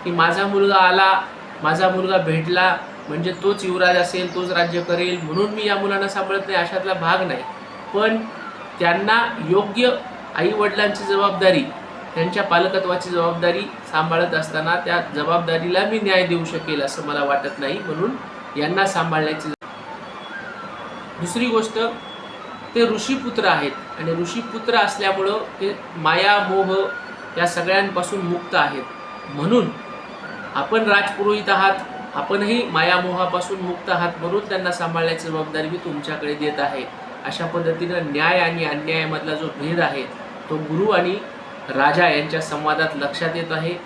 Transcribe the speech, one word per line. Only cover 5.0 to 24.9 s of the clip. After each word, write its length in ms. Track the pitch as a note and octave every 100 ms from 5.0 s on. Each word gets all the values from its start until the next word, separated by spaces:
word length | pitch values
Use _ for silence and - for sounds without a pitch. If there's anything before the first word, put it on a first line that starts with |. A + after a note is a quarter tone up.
| F3 F3+
म्हणून 280 | D#3+ D#3+ G#3
मी 160 | G#3+ G#3
या 80 | G3
मुलांना 320 | G3 G3 G3
सांभाळत 340 | G3 F#3+ G3 G3
नाही, 100 | F#3+
अशातला 360 | E3+ F#3 F#3+
भाग 340 | F3 E3 F3+ F3+
नाही. 160 | C3 - - - - -
पण 240 | G3 A3 A3 - - - - - -
त्यांना 480 | E3+ F3 G3+ A3+ A#3 - D#3
योग्य 400 | F#3+ G#3 A3+ B3 - - - - -
आईवडिलांची 680 | F3 G#3+ G#3 G#3 G#3 -
जबाबदारी, 580 | G3 G3 G3+ F#3 F#3+ E3 - - - - - E3
त्यांच्या 280 | E3 G3+
पालकत्वाची 680 | G3 F3 F#3 F#3+ F3+ F3+ F3+
जबाबदारी 520 | F3 E3+ E3 E3+ F3+
सांभाळत 720 | G#3 - - D#3 E3 E3 F3
असताना 420 | D#3+ D#3 D#3 D#3+ F3
त्या 260 | E3+ E3+ - C#3+
जबाबदारीला 640 | D3+ E3+ E3 E3 E3+ F3+
मी 200 | G#3+ A3
न्याय 240 | G3 F#3 F3+
देऊ 180 | E3+ D#3+
शकेल 360 | D#3+ - D3
असं 240 | C#3 - D3
मला 180 | D3
वाटत 360 | C#3+ C#3 C#3 C3+
नाही, 200 | C#3 F#3+
म्हणून 320 | F#3 D#3 G#3 C4+ - - - C#3+
यांना 260 | D3+ F#3 F#3+
सांभाळण्याची. 640 | F#3 E3 D#3 D3+ D#3 D#3+ D3 - - - - - - - G#5 - - - - - - - -
दुसरी 260 | E3+ A#3 A#3+
गोष्ट, 340 | A3+ A3 A3 A#3 - - - - - - - - A#3
ते 120 | A#3
ऋषीपुत्र 560 | G#3+ - C4+ B3+ - G3+
आहेत 260 | D#3 C#3+ - - -
आणि 120 | D#3+
ऋषीपुत्र 640 | E3 E3+ A#3 A3+ A3+ A#3+ A#3
असल्यामुळं 640 | G3+